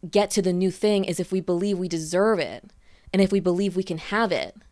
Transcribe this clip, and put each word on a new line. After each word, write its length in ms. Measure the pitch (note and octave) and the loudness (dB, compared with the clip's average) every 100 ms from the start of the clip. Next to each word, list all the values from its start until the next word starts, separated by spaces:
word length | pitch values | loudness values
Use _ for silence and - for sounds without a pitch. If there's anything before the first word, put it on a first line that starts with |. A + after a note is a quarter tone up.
| F3 | 0
get 220 | G#3 G3+ | 2 2
to 100 | - | 0
the 120 | F#3 | 0
new 180 | F3+ F#3+ | 2 0
thing 340 | F3+ G#3 G#3 F#3+ | 2 2 2 0
is 140 | E3+ | -4
if 120 | F3 | -2
we 80 | F#3+ | -2
believe 380 | F3+ F3 G3+ F#3+ | 0 -2 0 -2
we 100 | F3+ | -2
deserve 520 | E3+ D#3 F3 G#3 G#3+ | -4 -2 2 2 2
it, 340 | D3 A2+ - - - - - | -2 -6 -16 -20 -20 -20 -6
and 80 | F#3+ | 2
if 100 | F#3+ | 2
we 80 | G3 | 4
believe 360 | F#3 F3 G3 F3 | 2 0 0 -2
we 80 | |
can 140 | F#3+ E3 | -4 -6
have 340 | - G#3 A3+ | -4 0 0
it. 240 | D#3 - - - | 0 -4 -10 -20